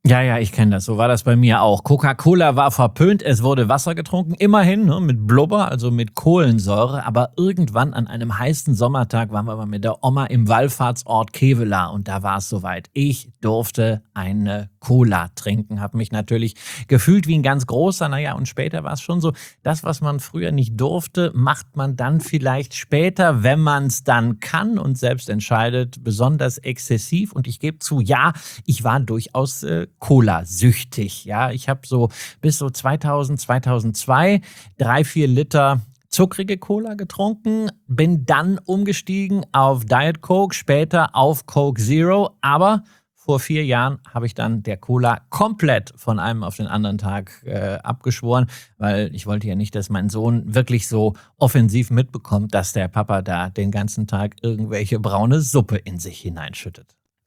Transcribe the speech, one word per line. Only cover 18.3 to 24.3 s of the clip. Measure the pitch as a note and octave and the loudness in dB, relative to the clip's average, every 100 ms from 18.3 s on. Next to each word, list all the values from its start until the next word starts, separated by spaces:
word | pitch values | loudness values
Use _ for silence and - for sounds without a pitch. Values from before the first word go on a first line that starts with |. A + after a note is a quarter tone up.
| - | -6
und | C3 | -6
später | - D3+ D#3+ | -6 -6 -6
war | D3 | -6
es | C#3 | -8
schon | - F3 | -4 -2
so, | D#3+ - - _ | -2 -4 -10 _
das, | - D#3 E3 | -4 -4 -4
was | D3 | -4
man | D3+ C#3+ | -4 -4
früher | - D#3+ E3+ | -6 -6 -2
nicht | C#3+ A#2 A2 | 0 0 -2
durfte, | C3+ F3 - F3+ E3+ | -2 -2 -4 -2 -2
macht | A2+ C3+ D3+ - C#3 | 0 0 0 -6 -6
man | C#3 B2+ | -6 -4
dann | B2+ D#3 | -2 -2
vielleicht | - D#3 C3 C3 C3+ - | 0 -2 0 -2 -4 -12
später, | - D3 F3+ F#3 E3+ B2+ | -2 0 2 2 2 4
wenn | G2+ D#3 | 4 4
man's | D3+ C#3+ C#3 - | 2 2 0 -2
dann | - A#2+ A#2 | 2 2 2